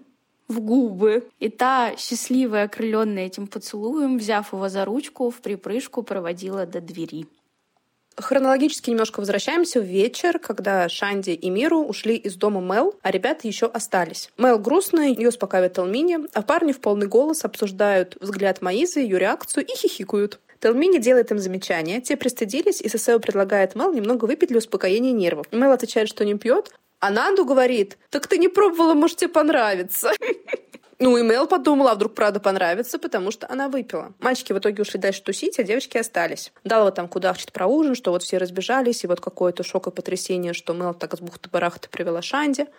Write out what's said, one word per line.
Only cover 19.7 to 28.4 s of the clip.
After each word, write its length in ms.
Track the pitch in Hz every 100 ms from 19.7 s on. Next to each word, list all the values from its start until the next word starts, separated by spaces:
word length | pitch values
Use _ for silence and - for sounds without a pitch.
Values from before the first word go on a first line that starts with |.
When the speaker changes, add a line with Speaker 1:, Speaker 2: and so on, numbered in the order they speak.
Speaker 2:
хихикают. 640 | 508 349 - 190 208 208 - _ _
Телмини 380 | 220 233 349 349
делает 340 | 220 254 240
им 60 | 208
замечание, 640 | 190 185 - 175 160 214
те 160 | 247 285
пристыдились, 640 | 254 - 208 254 359 359
и 80 | 214
Сесео 300 | 220 - 233
предлагает 560 | 220 196 196 202 190
Мел 180 | 214 349
немного 340 | 294 208 247 220
выпить 240 | 294 320
для 80 | 233
успокоения 540 | 214 190 190 202 262
нервов. 340 | 240 175 156 143
Мел 220 | 220 269
отвечает, 360 | 247 233 233 214
что 160 | -
не 120 | 208 208
пьет, 340 | 226 320 427 - _ -
а 100 | 196
Нанду 340 | 202 311 392
говорит: 540 | 277 262 254 247 196 - _
«Так 180 | 294 -
ты 100 |
не 100 | 370